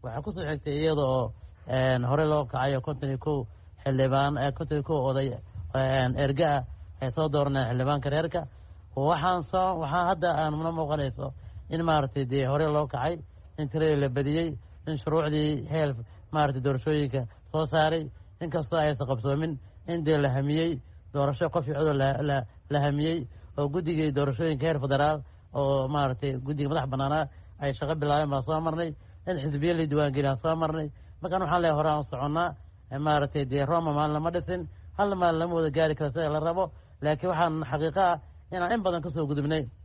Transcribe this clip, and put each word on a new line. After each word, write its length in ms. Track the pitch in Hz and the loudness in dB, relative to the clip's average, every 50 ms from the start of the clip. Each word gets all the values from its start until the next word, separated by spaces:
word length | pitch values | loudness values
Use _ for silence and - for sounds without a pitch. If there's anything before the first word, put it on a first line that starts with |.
| - | -10
Waxaa 180 | 127 110 135 | -8 -8 -8
ku 100 | 147 214 | -8 -6
soo 120 | 180 180 175 | -8 -6 -4
xigtay 280 | 147 156 139 - 151 143 147 | -4 -4 -4 -4 -4 -2 0
iyada 200 | 156 160 156 147 143 | 2 2 2 4 2
oo, 280 | 131 131 131 123 110 - - - - - - - - | 2 2 2 0 -2 -6 -12 -16 -20 -20 -18 -8 -2
een, 360 | 127 131 131 131 131 127 120 | 0 2 4 4 2 2 2
hore 220 | 123 135 147 156 | 2 2 2 4
loo 200 | 151 151 151 139 | 4 2 2 0
kacayo 360 | 120 - 131 131 139 139 131 | -2 -2 -2 0 0 0 0
konton 280 | 123 - 147 127 - 135 | -2 -4 -6 -4 -2 -4
iyo 80 | 135 127 | -4 -2
kow 280 | - 151 151 139 117 - - - - - - - - | -2 -2 -2 -2 -2 -6 -10 -20 -20 -20 -20 -6 -2
xildhibaan, 540 | 139 131 131 135 131 131 139 139 143 147 127 | 0 2 4 4 4 4 4 2 2 2 0
ee, 140 | 131 143 | 0 -2
konton 260 | 131 - 165 - 156 147 | -2 -4 -4 -2 -2 -2
iyo 60 | 139 | 0
kow 160 | - 160 147 127 135 | 0 0 0 2 0
oday, 180 | 131 135 135 135 120 - - - - - - - - | 0 0 0 -2 -4 -6 -12 -12 -12 -12 -12 -4 -2
een, 420 | 135 135 131 131 135 127 123 123 135 | 0 2 2 2 2 2 2 2 0
erga 320 | 143 131 139 135 139 147 147 139 | 0 0 2 2 2 4 2 0
ah 60 | 127 - - - - - - - | 0 -4 -12 -14 -16 -18 -10 -6
ay 100 | 135 127 | -6 -4
soo 160 | 120 - 156 156 | 0 0 0 2
dooranayaan 400 | 139 147 143 139 139 135 127 113 | 2 2 2 2 2 0 0 0
xildhibaanka 400 | 123 123 131 139 147 143 131 143 | 0 0 2 2 0 0 0 0
reerka. 320 | 135 156 165 165 - - 180 135 - - - - - - - - - | 0 0 0 0 -2 -4 -6 -6 -14 -20 -20 -20 -20 -20 -20 -10 -4
Waxaan 480 | 131 139 147 170 156 147 185 185 180 156 | 0 2 2 2 2 2 2 0 0 -2
soo, 340 | - - 185 185 185 185 160 | -2 0 0 2 2 0 -2
waxaan 280 | 160 139 143 180 175 170 | -2 0 0 2 2 2
hadda 220 | 196 165 156 175 165 | 2 2 2 2 2
aan 200 | 151 156 156 151 | 2 2 0 0
muna 180 | 156 160 165 | 0 -2 -2
muuqanayso 640 | 165 160 160 143 151 151 143 131 123 - 139 135 131 - - - - - - - | -2 -2 -2 0 0 0 0 -2 -4 -6 -8 -10 -10 -12 -16 -16 -16 -16 -10 -4
in, 120 | - 165 170 | -2 0 2
maaragtay, 400 | 165 156 151 139 131 - 143 135 | 4 4 2 2 0 -2 -4 -2
dee 200 | 120 131 139 135 127 | 0 0 0 0 2
hore 200 | 139 147 160 151 | 2 2 2 2
loo 200 | 151 151 151 131 | 2 0 0 0
kacay, 320 | - 127 127 156 175 170 - - - - - - - - | -2 -2 -2 -2 -2 -4 -8 -16 -20 -20 -20 -16 -8 -6
in 120 | 151 139 | -6 -2
tiradii 300 | - 156 156 156 151 143 | 0 2 2 4 4 4
la 80 | 143 135 | 2 0
badiyey, 480 | 123 143 139 139 147 160 170 165 147 120 - - - - - - | 0 0 0 0 0 0 0 -2 -4 -8 -12 -16 -20 -12 -8 -6
in 100 | 156 147 | -6 -4
shuruucdii 680 | - 156 151 165 156 151 151 151 151 151 151 139 - 156 | -2 0 0 2 2 2 2 2 2 2 0 -2 -4 -2
heel, 240 | 151 160 156 147 135 113 117 - - - - - | 0 0 0 0 -2 -4 -8 -14 -16 -20 -14 -4
maaragtay, 300 | - 156 151 139 135 131 | 0 2 2 2 2 0
doorashooyinka 600 | 123 143 135 127 - 160 151 151 147 135 113 135 123 110 - - - - | 0 0 0 0 0 0 2 2 0 0 -2 -4 -4 -4 -10 -18 -20 -4
soo 140 | - 156 156 | -2 -2 -2
saaray, 440 | 139 - 160 156 156 160 165 156 135 - - - - - - | 2 4 4 4 4 2 0 -2 -6 -12 -16 -20 -20 -14 -10
inkastoo 380 | 175 165 143 170 151 - - 165 | -8 -4 -2 -4 -2 0 0 2
aysan 280 | 151 151 147 113 139 120 | 2 2 2 0 -2 -2
qabsoomin, 500 | 135 120 107 139 139 143 160 165 156 131 - - - - - - | -2 -2 0 0 0 0 0 -2 -4 -6 -10 -16 -20 -16 -8 -4
in 160 | 170 170 156 | -4 -2 2
dee 140 | 147 160 147 | 2 2 4
la 120 | 143 139 | 4 2
hamiyey 520 | 127 135 135 143 147 156 165 170 165 135 - - - - - - - | 2 2 0 2 2 2 2 0 -2 -4 -8 -14 -20 -20 -20 -6 -2
doorasho 360 | 143 139 139 143 - 175 156 | 0 0 0 2 0 -2 0
qof 160 | - 175 139 135 | 0 -2 -2 -2
iyo 80 | 156 | -2
cod 200 | 139 156 156 147 | 0 2 2 2
la, 140 | 139 135 139 139 143 | 4 2 2 2 0
la, 160 | 147 147 143 135 120 - - - _ - | 0 0 0 0 -2 -4 -14 -20 _ -2
la 100 | 143 147 | 0 2
hamiyey, 480 | 143 143 143 147 151 160 165 170 - - - - - - - - | 2 2 2 2 0 0 0 -2 -4 -6 -12 -18 -20 -10 -4 -2
oo 100 | 143 143 | -2 0
guddigii 420 | 139 185 170 156 175 156 160 151 | 0 -2 -2 0 0 0 0 0
doorashooyinka 540 | 139 143 147 139 135 - 165 160 156 127 135 | 2 0 0 0 0 0 0 0 0 0 0
heer 140 | 160 160 143 | 0 0 0
federaal 380 | 131 135 139 135 143 151 156 151 139 - - - - - - | 0 0 2 4 4 2 2 0 -4 -12 -18 -20 -20 -8 -4
oo, 340 | 139 139 139 139 135 131 131 | -2 0 2 2 2 0 0
maaragtay, 440 | 147 147 143 135 127 117 - 139 135 127 127 | 0 0 0 0 0 -2 -2 -4 -4 -4 -4
guddiga 240 | 135 151 143 143 139 | -4 -4 -2 -2 0
madax 180 | 156 165 127 131 | 0 -2 -2 -2
bannaanaa 360 | 131 131 135 139 147 156 151 139 - - - - - - | -2 -2 0 0 2 0 0 -2 -6 -16 -20 -20 -12 -6
ay 120 | 143 143 135 | -4 -4 -4
shaqo 220 | - 151 139 160 | -2 -2 -2 -2
bilaabeen 340 | 156 143 147 143 147 156 143 | 0 2 2 2 2 2 2
baan 140 | 139 135 127 | 0 -2 0
soo 160 | 151 156 156 | 0 -2 0
marnay, 280 | 165 165 156 165 170 165 147 - - - - - - - | 0 -2 -2 -2 -4 -4 -6 -10 -16 -20 -20 -12 -6 -4
in 100 | 185 151 | -4 -2
xisbiyo 360 | 135 156 143 143 147 170 175 | -2 -2 -2 0 2 2 2
la 120 | 165 165 | 2 2
diiwaangeliyaan 520 | 151 143 147 151 143 131 139 143 139 135 117 | 2 2 2 2 2 2 2 2 0 0 0
soo 180 | - 160 160 | 0 0 0
marnay. 320 | 160 165 156 156 160 156 147 - - - - - - | 2 0 0 0 -2 -4 -6 -8 -12 -20 -20 -16 -10
Markaan 200 | - 180 170 190 | -6 -2 -2 0
waxaan 200 | 185 151 165 180 | 0 2 2 4
leeyahay 160 | 170 165 156 147 | 4 4 4 4
hore 120 | 156 156 | 4 2
aan 100 | 151 151 | 2 0
u 40 | 143 | -2
soconnaa, 460 | - - 123 135 147 147 165 175 170 143 - - - - - - - | -4 -4 -4 -2 0 0 0 0 -2 -2 -8 -16 -20 -20 -20 -16 -10
ee, 60 | 127 139 | -6 -2
maaragtay, 460 | 147 156 151 147 143 139 - 151 143 | 0 2 2 2 2 0 0 -2 -2
dee 200 | 127 127 143 139 | 0 0 0 2
Roma 260 | 131 170 170 165 156 147 | 2 2 2 2 2 0
maalin 200 | 147 151 151 151 | 2 0 0 0
lama 160 | 151 156 170 | 0 -2 0
dhisin, 300 | 175 180 - - 180 180 170 - - - - - - - | -2 -2 -4 -2 -6 -6 -6 -10 -12 -18 -20 -14 -2 0
hal 180 | 202 202 196 | 0 0 2
maalin 240 | 185 180 175 165 160 | 2 2 4 4 2
lama 140 | 165 175 170 | 0 0 0
wada 140 | 165 160 156 | 0 0 2
gaari 240 | 139 160 160 156 151 | 2 2 2 2 2
karo 140 | - 156 143 | 0 -2 -4
sida 180 | 123 165 165 151 | -2 -2 -2 0
la 100 | 147 156 | 0 0
rabo, 320 | 151 165 170 185 190 - - - - - - - | 0 0 0 0 -2 -2 -4 -16 -20 -20 -14 -4
laakiin 280 | - 147 156 147 - 185 | 0 0 0 0 0 -2
waxaan 340 | 175 156 170 170 156 160 156 127 | 2 2 2 2 2 -2 -4 -4
xaqiiqo 280 | 143 147 151 160 - 190 | -4 -2 -2 0 2 2
ah 180 | 196 180 175 156 - - - - - - | 4 4 2 0 -4 -16 -20 -20 -16 -10
inaan 200 | - 185 175 175 | -4 -2 0 0
in 100 | 226 233 196 | 0 0 0
badan 180 | 185 175 170 | 0 0 0
ka 80 | 147 175 | -4 -4
soo 160 | 135 165 156 139 | -2 -2 -2 0
gudubnay. 360 | 147 143 139 147 156 156 139 117 - - | 0 0 0 0 0 0 -2 -4 -10 -16